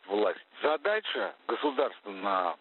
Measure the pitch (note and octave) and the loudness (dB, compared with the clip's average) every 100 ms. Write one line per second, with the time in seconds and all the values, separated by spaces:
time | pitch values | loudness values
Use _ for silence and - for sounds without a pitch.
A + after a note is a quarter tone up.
0 | - G#2 G2 E2 - - D3+ D3+ G3+ G#3+ | -2 2 2 0 -10 -2 0 2 0 0
1 | - B2 F#2 - - A#2 D3 C3 B2+ - | -2 -4 -4 -6 -4 0 0 0 -2 -2
2 | G#2 G2 G2 F#2+ F2 - | -12 -6 0 2 0 -2